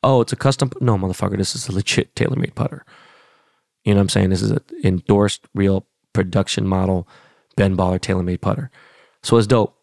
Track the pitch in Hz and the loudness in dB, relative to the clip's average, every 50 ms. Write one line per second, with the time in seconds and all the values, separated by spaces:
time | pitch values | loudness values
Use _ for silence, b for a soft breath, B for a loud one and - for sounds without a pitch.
0 | - 127 135 123 117 - - - - 139 135 - 143 127 - - - 120 110 95 | 4 4 4 4 2 0 -4 0 0 0 2 2 -2 -2 -2 -2 0 2 2 2
1 | 92 92 92 - - 101 101 98 98 - - - - - 90 95 98 - - - | 0 -2 -4 -2 -2 -2 -2 -2 -4 -4 -4 -8 -8 -4 -4 -4 -2 0 0 -2
2 | - _ _ - - - 127 - - - - - 123 - - - - b b b | -2 _ _ -2 -2 -2 0 -2 -4 -6 -4 -6 -6 -6 -6 -10 -20 b b b
3 | b b b b b b b b b b b b b b _ _ _ 98 101 101 | b b b b b b b b b b b b b b _ _ _ 2 2 2
4 | 98 95 - 101 98 92 95 87 98 107 107 - _ _ - 349 - - 92 90 | 2 2 2 0 2 2 0 0 0 -2 -2 -2 _ _ -14 -2 -2 0 0 0
5 | - - 101 101 101 101 - - _ _ _ - 98 98 95 95 - _ _ _ | 2 2 4 4 4 2 -2 -6 _ _ _ 0 0 2 0 0 -4 _ _ _
6 | _ _ _ 98 92 92 87 - 95 - - - 104 95 95 95 92 95 95 90 | _ _ _ -2 -2 0 0 -2 0 0 -4 -4 -2 -2 0 0 0 0 -2 -2
7 | 85 b b b b b b b b b b - 101 98 92 92 95 90 92 92 | -4 b b b b b b b b b b 0 0 0 2 0 0 0 0 -2
8 | - - 98 92 87 90 90 87 - 92 104 - 147 127 b b b b b b | -2 -2 -4 -2 -2 -4 -6 -4 -2 -4 -4 -4 -6 -12 b b b b b b
9 | b b b b - - 117 117 107 104 127 117 104 - _ _ | b b b b -2 2 4 4 4 4 2 2 2 0 _ _